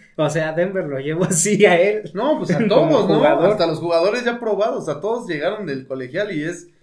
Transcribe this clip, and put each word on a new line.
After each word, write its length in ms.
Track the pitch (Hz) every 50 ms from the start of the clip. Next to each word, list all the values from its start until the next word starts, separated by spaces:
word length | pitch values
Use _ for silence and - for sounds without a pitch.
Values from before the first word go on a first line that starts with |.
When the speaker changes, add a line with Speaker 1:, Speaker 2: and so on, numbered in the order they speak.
| -
Speaker 1:
<laughs> 80 | _ _
O 140 | - 151 139
sea, 240 | 147 165 156 156 151
Denver 320 | 165 180 202 190 190 165
lo 140 | 147 139 135
llevó 260 | 139 147 156 170 185
así 400 | - 190 160 - 208 214 208 202
a 140 | 185 180 165
él. 300 | 180 208 214 214 - - -
Speaker 2:
No, 240 | 190 240 294 302 262
pues 100 | 185 170
a 60 | 180
Speaker 1:
<laughs> 100 | - 226
Como 0 |
Speaker 2:
todos, 420 | 202 - 175 - 151 - - 185 190
¿no? 60 | 160
Speaker 1:
jugador. 340 | 151 139 151 - - 165 196
Speaker 2:
Hasta 160 | 208 - 170
los 120 | 165 156 156
jugadores 460 | 165 175 170 165 170 202 214 247 240
ya 140 | 233 240 240
probados, 500 | 233 220 208 190 208 233 269 214 151 160
a 100 | 143 -
todos 260 | - 208 233 240 196
llegaron 380 | 175 165 143 151 180 214 214 202
del 180 | 156 135 131 131
colegial 460 | - 135 131 131 123 139 185 208 208 185
y 80 | 151 147
es... 240 | 165 175 170 - - _ _